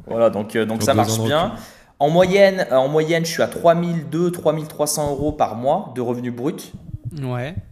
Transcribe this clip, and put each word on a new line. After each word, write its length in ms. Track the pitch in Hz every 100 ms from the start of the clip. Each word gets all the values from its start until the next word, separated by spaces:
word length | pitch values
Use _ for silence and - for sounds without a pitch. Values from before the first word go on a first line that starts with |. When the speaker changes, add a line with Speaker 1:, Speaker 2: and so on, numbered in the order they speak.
| -
Speaker 1:
Voilà, 240 | 113 113
donc, 240 | 101 107
euh, 100 | 117
donc 140 | 110 113
Speaker 2:
Sur 40 | 139
Speaker 1:
ça 60 |
Speaker 2:
deux 40 | 131
Speaker 1:
marche 200 | 113 110
Speaker 2:
ans 40 |
de 20 | 113
Speaker 1:
bien. 140 | 151 202
Speaker 2:
recul. 120 | - - - _ -
Speaker 1:
En 100 | 143
moyenne, 580 | 170 185 196 196 185 -
euh, 60 | 131
en 100 | 135
moyenne, 360 | 156 156 165 165
je 40 |
suis 100 | -
à 60 | 113
trois 260 | - 170
mille 340 | 170 175 170 135
deux, 220 | 156 175
trois 220 | 175 160
mille 160 | 156 156
trois 180 | - 147
cents 240 | 160 147
euros 220 | 139 147
par 240 | 151 113 110
mois 360 | 131 175 180 123
de 40 |
revenus 320 | 120 120 123
bruts. 220 | 117 143 196 - - - - - 156
Speaker 3:
Ouais. 360 | 131 123 135 190 -